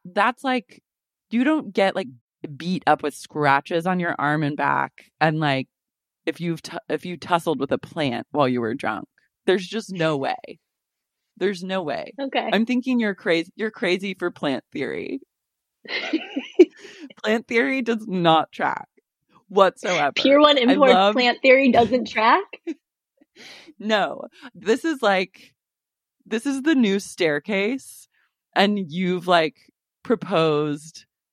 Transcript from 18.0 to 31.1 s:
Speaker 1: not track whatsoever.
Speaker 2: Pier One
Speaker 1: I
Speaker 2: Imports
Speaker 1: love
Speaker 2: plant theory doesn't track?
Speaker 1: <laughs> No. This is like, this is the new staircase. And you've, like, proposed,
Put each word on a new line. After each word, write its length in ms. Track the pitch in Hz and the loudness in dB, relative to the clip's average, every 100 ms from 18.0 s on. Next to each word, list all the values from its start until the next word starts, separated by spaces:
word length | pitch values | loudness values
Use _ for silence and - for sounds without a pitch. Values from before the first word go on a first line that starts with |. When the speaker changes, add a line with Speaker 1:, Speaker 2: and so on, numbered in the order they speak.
| 220 | -4
Speaker 1:
not 440 | 185 170 160 - | 0 4 4 2
track 360 | - - - - _ _ _ _ _ _ | -4 -4 -4 -10 _ _ _ _ _ _
whatsoever. 640 | 185 190 - 208 175 147 | 4 4 2 -4 0 0
Speaker 2:
Pier 260 | - 262 285 | 2 4 6
One 180 | 302 285 | 6 4
Speaker 1:
I 40 | |
Speaker 2:
Imports 320 | 240 285 269 | 4 4 6
Speaker 1:
love 200 | - 202 | 6 4
Speaker 2:
plant 260 | 220 247 - | 2 0 2
theory 300 | 269 262 269 | 4 6 6
doesn't 360 | 233 226 247 214 | 4 4 0 -2
track? 340 | 233 220 320 403 - - | 0 4 2 0 -12 -12
Speaker 1:
<laughs> 80 | 302 _ _ _ _ _ _ - - - - | -14 _ _ _ _ _ _ -20 -20 -20 -10
No. 440 | 208 214 160 - - - 277 | 0 0 0 -4 -14 -18 -20
This 320 | 180 175 262 330 | -8 0 0 0
is 160 | 285 | 0
like, 520 | 208 190 185 - - _ _ _ _ _ _ _ - | 2 2 -2 -10 -20 _ _ _ _ _ _ _ -6
this 200 | 214 285 | -4 -2
is 160 | 269 | -2
the 140 | 277 285 | 2 4
new 240 | 214 196 | 4 2
staircase. 1080 | - - 165 147 - 196 202 269 - - - _ _ _ _ - | -2 -2 0 0 -2 -2 -2 -4 -10 -20 -20 _ _ _ _ 0
And 340 | 202 208 175 | 2 0 -4
you've, 380 | 165 185 180 175 | -4 -2 -2 2
like, 300 | 175 160 - _ _ _ _ | 2 2 -4 _ _ _ _
proposed, 1040 | - 220 170 185 160 147 151 147 156 - - | -2 -2 0 0 2 2 -2 -4 -10 -20 -20